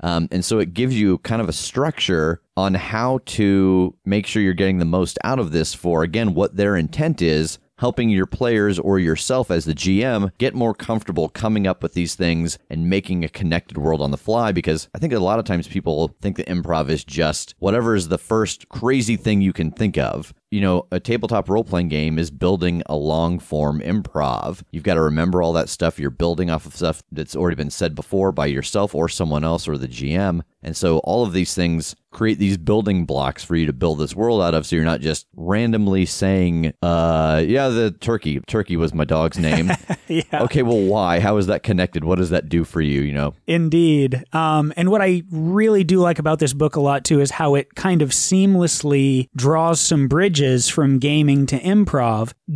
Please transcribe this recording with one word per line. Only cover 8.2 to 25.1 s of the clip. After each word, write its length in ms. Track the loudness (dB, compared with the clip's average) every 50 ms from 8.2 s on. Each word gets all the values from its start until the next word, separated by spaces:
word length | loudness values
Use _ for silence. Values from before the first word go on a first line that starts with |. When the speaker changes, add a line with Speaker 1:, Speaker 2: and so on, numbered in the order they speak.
| 0
Speaker 1:
players 540 | 0 -2 -2 0 0 2 2 2 2 0 0
or 200 | 0 2 2 2
yourself 520 | 2 2 0 0 0 0 0 0 0 0
as 160 | -2 -2 0
the 80 | -2 -4
G 280 | -2 0 2 2 2 2
M 280 | 0 0 0 -2 -4 -2 _
get 160 | -4 -2 -2
more 180 | -2 -2 -2 -2
comfortable 560 | -4 -6 -4 -4 -4 -4 -4 -2 -2 -2 -4
coming 380 | -4 -4 -2 0 0 2 0
up 160 | 0 -2 -2 -4
with 100 | -6 -4
these 220 | -4 -4 -4 -4
things 440 | -2 -2 0 0 0 -2 -4 -6 -8 _ _
and 180 | -6 -4 -2 0
making 340 | 0 -2 -2 -2 -4 -4 -4
a 60 | -6
connected 480 | -6 -6 -4 -2 -2 -2 -4 -6 -8
world 240 | -4 -2 0 0 0
on 100 | 0 -2
the 60 | -4
fly. 340 | -4 -4 -2 0 0 0 0
Because 380 | 0 -2 0 -2 -2 -4 -4 -10 -8
I 40 | -6
think 140 | -4 -2 0
a 60 | 0
lot 200 | 0 0 0 0
of 60 | -2
times 240 | -2 -2 -4 -4 -4
people 480 | -6 -4 -2 -2 -2 0 -2 -4 -4 _ -6
think 140 | -6 -6
that 100 | -6 -6
improv 420 | -4 -4 -6 -2 -2 -2 -2 0 -2
is 160 | -2 -4 -4
just 500 | -8 -4 -2 -2 -2 -2 -4 -8 -12 -12 _
whatever 360 | -2 0 0 2 2 2 0
is 140 | 0 0 -2
the 80 | -4 -6
first 520 | -2 -2 0 0 0 -2 -4 -10 -14 _
crazy 460 | -12 -4 -2 0 0 2 2 0 -2
thing 260 | 0 0 2 2 4 2
you 100 | 2 0
can 180 | 0 -4 -4
think 280 | -2 -2 -2 -2 0 0
of. 340 | -2 -2 -4 -6 -10 -12 -18 _ _ _
You 100 | -4 -2
know, 260 | 0 2 0 0 -2 -4 -6
a 80 | -6
tabletop 500 | -4 -2 -2 -2 -2 0 -2 -2 0 0
role-playing 380 | 0 0 0 0 -2 -2 -2 0
game 300 | -2 -2 -2 0 0 -2
is 100 | -2 -4
building 500 | -4 -2 0 0 0 2 0 -2 -2 -2 -4
a 80 | -4 -4
long-form 840 | -2 -2 0 0 0 0 0 -2 -4 -6 -6 -4 -2 0 0 -2 -2
improv. 800 | -2 -2 -4 -4 -4 -4 -4 -2 -2 -2 -2 -4 -6 -8 -10 -10 -14 -14
You've 140 | -12 -6 -2
gotta 180 | 0 2 2 2
remember 400 | 2